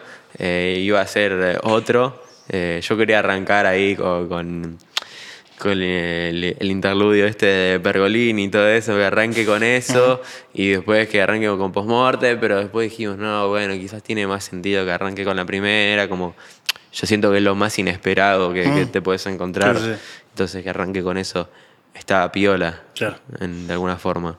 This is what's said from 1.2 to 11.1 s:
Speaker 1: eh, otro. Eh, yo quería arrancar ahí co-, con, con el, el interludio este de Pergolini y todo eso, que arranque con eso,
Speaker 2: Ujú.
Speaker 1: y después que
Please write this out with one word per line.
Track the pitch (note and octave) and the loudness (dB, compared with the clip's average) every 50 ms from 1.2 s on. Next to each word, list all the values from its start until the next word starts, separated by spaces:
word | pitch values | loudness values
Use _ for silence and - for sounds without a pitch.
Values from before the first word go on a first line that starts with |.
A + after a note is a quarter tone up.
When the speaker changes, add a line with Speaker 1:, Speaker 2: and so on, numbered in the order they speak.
| G#2 G2+ F#2+ F#2 F#2 | 0 0 0 0 0
Speaker 1:
eh, | F#2 F2 - - | 0 0 0 0
otro. | A2 A2 A2+ A2+ - A#2 A#2+ B2+ C3 C3 - - - - - _ - | 2 2 2 2 2 2 2 2 0 -4 -10 -20 -20 -20 -20 _ -6
Eh, | - F#2+ F2 F2 E2+ E2+ E2+ | -4 -4 -2 -2 -4 -4 -2
yo | - A2+ | -2 0
quería | G#2 A2 G#2+ A2 G#2 | 0 2 4 4 2
arrancar | G2+ F#2+ G2 F#2+ F#2+ F2+ G2+ G#2 G2+ | 4 2 0 0 0 2 2 4 4
ahí | G2 F#2 F#2+ G2 G2 G2+ | 4 2 2 2 2 0
co-, | - - F#2 F2+ F2 F2 E2+ | 0 0 -2 0 -2 -2 -4
con, | F2 F2 E2+ F2 F2 E2+ E2+ E2 E2 E2 - _ - - - - - - - - - - - - - - | -6 -6 -6 -6 -6 -8 -8 -10 -12 -14 -16 _ -10 -10 -10 -10 -20 -20 -18 -18 -20 -20 -20 -20 -12 -6
con | - G#2 G2 F#2+ F#2 | -2 -2 0 0 0
el, | F2+ F2+ F2+ E2+ E2+ E2+ E2+ E2+ E2+ E2+ F2 F2 F2 F2 - | 0 -2 -2 -2 -2 -2 -2 -2 -2 -4 -2 -2 -4 -4 -2
el | - F#2+ | -2 -2
interludio | F#2+ G2 F#2 G2 G2 G2 G#2 G#2 G#2 G2+ G2 | -2 0 0 0 2 4 4 4 4 4 4
este | G#2 A2 - - | 2 0 2 2
de | G2 G2 F#2+ F#2 F#2 F#2 F#2 | 2 4 4 2 2 2 2
Pergolini | F2 G2+ G2 G2 G2 G2 G#2+ A#2 A#2+ A#2 A2+ G#2+ G2 | 2 0 2 2 2 2 2 2 2 2 0 0 0
y | G2 | 0
todo | F#2 G#2+ G#2 G#2+ | 2 4 4 4
eso, | G#2+ A2+ A2 A2+ G#2 | 4 2 2 0 0
que | G2+ G2+ | 2 2
arranque | F#2+ G2 G#2 A2 A2+ A2+ A2+ A2 | 2 2 2 0 0 0 0 2
con | G#2 G#2 G#2+ A2+ | 2 2 2 2
eso, | A#2 B2 B2+ B2 - C3 B2+ B2 B2+ B2+ | 2 2 0 0 2 2 4 4 4 2
Speaker 2:
Ujú. | B2+ B2+ - - - - _ - | 0 -4 -14 -16 -20 -20 _ -6
Speaker 1:
y | - F#2+ G2 | -2 0 2
después | G2 F#2+ F2+ G#2+ G#2+ G#2+ A2 | 2 0 2 2 2 2 2
que | G#2+ | 2